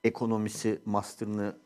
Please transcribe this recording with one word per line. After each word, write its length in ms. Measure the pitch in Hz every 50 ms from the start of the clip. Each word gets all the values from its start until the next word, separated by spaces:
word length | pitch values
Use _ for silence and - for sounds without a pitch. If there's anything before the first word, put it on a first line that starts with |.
| -
ekonomisi 760 | 113 113 - 120 113 113 107 107 104 - - - 110 107 - -
master'ını 680 | 110 104 101 101 - - - 113 104 107 104 101 101 - - _